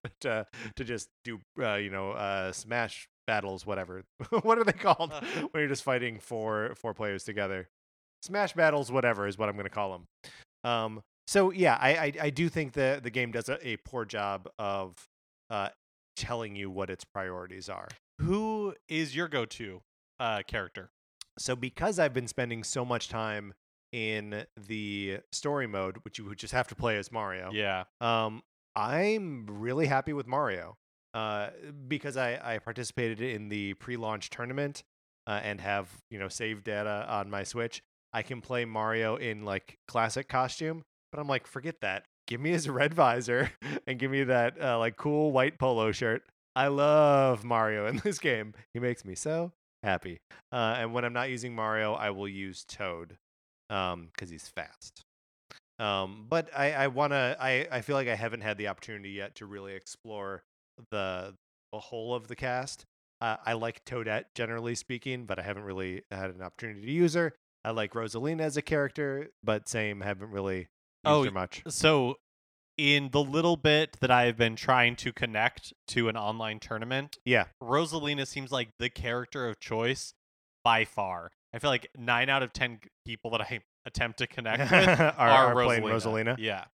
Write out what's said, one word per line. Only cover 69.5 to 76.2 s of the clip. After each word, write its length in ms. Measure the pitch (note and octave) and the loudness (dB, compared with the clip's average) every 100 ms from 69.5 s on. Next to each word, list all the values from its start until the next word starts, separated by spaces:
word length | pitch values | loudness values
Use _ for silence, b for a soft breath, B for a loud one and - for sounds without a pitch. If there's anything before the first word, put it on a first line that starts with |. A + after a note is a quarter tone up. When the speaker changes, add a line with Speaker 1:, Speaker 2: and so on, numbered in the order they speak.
| G#2+ - | 0 0
Speaker 1:
same, 320 | A2+ G#2+ G2+ | -2 -2 -2
haven't 300 | G2+ F#2+ G#2 | -4 -4 -4
really 260 | G2 G2 F#2 | -4 -2 -2
used 100 | F2 _ _ _ - | -6 _ _ _ 4
Speaker 2:
Oh, 180 | D3+ | 4
Speaker 1:
her 80 | C3 | 4
much. 320 | F#2+ F#2 - D#3+ | 0 -4 -6 -8
Speaker 2:
so 460 | - D#3 D3+ B2 C3+ _ _ _ _ _ - | 4 6 6 4 -2 _ _ _ _ _ 0
in 320 | C#3+ C#3+ C3+ | 6 6 6
the 120 | C#3+ | 2
little 340 | C#3 D3 E3+ E3 | 4 4 4 4
bit 400 | D#3 D3+ D#3 - | 6 6 4 0
that 120 | B2+ | 6
I 120 | B2 | 6
have 140 | A#2+ A2+ | 6 4
been 180 | A#2 A2 | 2 2
trying 400 | - B2+ A#2+ A#2+ | 4 6 6 4
to 140 | B2 | -4
connect 640 | - A#2+ G#2+ A#2 - - - - | -4 -4 0 0 -2 -12 -18 -4
to 180 | B2+ A2+ | 0 2
an 60 | |
online 440 | A2 | 0